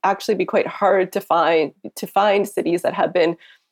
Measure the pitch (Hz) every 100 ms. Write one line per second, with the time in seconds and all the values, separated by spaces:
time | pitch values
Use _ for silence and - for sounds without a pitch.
0 | 185 196 - 196 185 214 - - 202 190
1 | 185 202 - 165 156 165 147 - - -
2 | 196 - 208 202 202 - - 170 - 175
3 | 180 180 175 320 - _ _